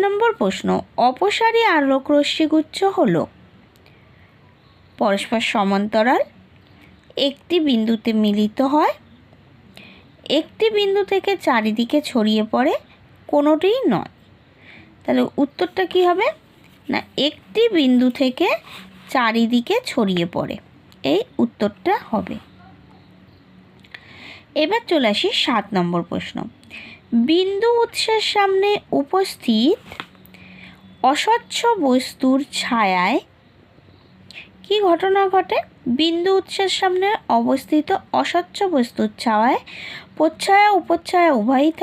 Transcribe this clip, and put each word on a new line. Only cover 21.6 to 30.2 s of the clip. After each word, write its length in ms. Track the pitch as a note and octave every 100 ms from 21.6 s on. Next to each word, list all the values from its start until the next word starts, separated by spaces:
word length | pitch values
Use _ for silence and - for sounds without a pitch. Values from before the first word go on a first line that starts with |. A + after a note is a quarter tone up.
| G3+ - F4 G4+ -
হবে। 260 | G#3+ F#3+ A3 - - - - - - - - - - _ - - - - - - - - - - -
এবার 180 | D#4 A4+ -
চলে 160 | D#4+ A#3
আসি 160 | G#3 F#4+ -
সাত 220 | - A3+ - F#3+
নম্বর 240 | F3 F3 E3+
প্রশ্ন, 280 | F#3 - - - - - - - - - A#3 B3
বিন্দু 400 | E4+ F#4 G4+ A#4 A#4+
উৎসের 400 | A#4 - - A4 -
সামনে 360 | G#4 G4 F#4+ G4+ G#4 - C#4
উপস্থিত 800 | C#4 F#4+ F#4+ - - A3 C4 A4+ - - - -